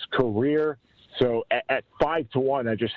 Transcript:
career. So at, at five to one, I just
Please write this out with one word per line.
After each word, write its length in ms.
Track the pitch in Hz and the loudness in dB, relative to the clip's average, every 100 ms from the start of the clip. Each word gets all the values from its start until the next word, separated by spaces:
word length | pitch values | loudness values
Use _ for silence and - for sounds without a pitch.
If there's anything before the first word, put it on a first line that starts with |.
| - | -4
career. 680 | - 123 104 139 151 156 147 _ _ - - | 0 2 2 2 2 0 -4 _ _ -18 -2
So 260 | 123 117 - | 0 0 -2
at, 140 | 123 - | -4 -2
at 140 | 131 - - | -4 -4 -2
five 280 | 147 165 127 | 0 0 -2
to 80 | 131 | -2
one, 300 | 135 139 117 | 0 0 0
I 60 | 107 | -2
just 180 | 113 | -2